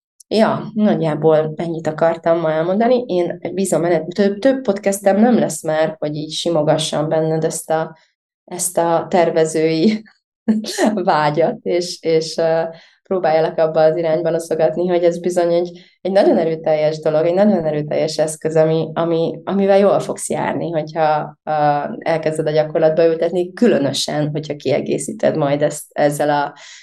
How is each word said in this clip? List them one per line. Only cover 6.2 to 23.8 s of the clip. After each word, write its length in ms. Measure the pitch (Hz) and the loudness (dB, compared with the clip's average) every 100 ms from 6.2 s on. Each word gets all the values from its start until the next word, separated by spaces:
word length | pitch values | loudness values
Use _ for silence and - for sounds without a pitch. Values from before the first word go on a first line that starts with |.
| 156 | -8
simogassam 760 | - 170 165 151 156 - 151 156 | -4 -2 0 2 0 -2 -4 -2
benned 340 | 160 160 160 | 0 0 0
ezt 260 | 160 165 - | -2 -4 -4
a, 280 | 160 160 - _ _ _ _ | -4 -4 -10 _ _ _ _
ezt 340 | _ 180 - - | _ -8 -4 0
a 280 | 170 165 - | 2 0 0
tervezői 920 | 185 165 160 160 160 160 160 208 214 - _ _ _ | 2 2 2 0 2 0 2 2 0 -8 _ _ _
<laughs> 500 | - 220 - 381 269 | -2 -2 -4 0 0
vágyat, 640 | 214 180 156 151 151 160 - | 2 2 2 2 2 0 -2
és, 400 | 196 175 175 - | -2 -2 -4 -6
és, 360 | 160 160 156 - | 0 0 0 -2
ö, 240 | 165 165 165 - - _ | 0 0 -2 -10 -20 _
próbáljalak 540 | _ 190 165 160 160 170 | _ -2 2 2 2 0
abba 240 | 156 156 | 0 4
az 160 | 156 170 | 4 2
irányba 320 | 165 165 165 | 0 0 0
noszogatni, 580 | 165 - 160 156 160 180 | -2 -2 0 0 0 0
hogy 160 | 175 | 2
ez 160 | 175 175 | 2 0
bizony 340 | 180 180 170 | -2 0 2
egy, 260 | 170 175 - - _ | 0 -2 -10 -20 _
egy 100 | 185 | -2
nagyon 260 | 190 320 220 | 2 4 2
erőteljes 640 | 160 160 160 156 151 156 | 0 -2 0 2 0 0
dolog, 260 | 160 156 170 | 0 2 2
egy 80 | |
nagyon 320 | 180 208 185 156 | 4 2 2 0
erőteljes 520 | 151 151 143 156 156 | -4 -2 -2 -2 -2
eszköz, 380 | 156 156 160 160 | -4 -4 -2 2
ami, 340 | 160 160 - | 2 0 -2
ami, 460 | 165 170 165 165 - | -4 -2 0 -2 -4
amivel 360 | - 196 196 196 | -4 0 4 4
jól 200 | 202 151 | 4 2
fogsz 300 | - 127 - | -2 -8 -6
járni, 420 | 151 139 143 160 | -4 -4 -4 -4
hogyha, 680 | 165 156 160 156 151 156 - | -4 -4 0 0 0 -4 -12
ö, 80 | - 151 147 143 143 - | -6 0 0 0 -4 -6
elkezded 480 | - 160 156 156 156 | -2 -2 -2 -2 0
a 40 | |
gyakorlatba 540 | 151 151 165 160 160 165 | 0 0 0 2 4 2
ültetni, 480 | 160 170 190 180 | 2 0 -2 -4
különösen, 760 | - 233 143 | 2 2 2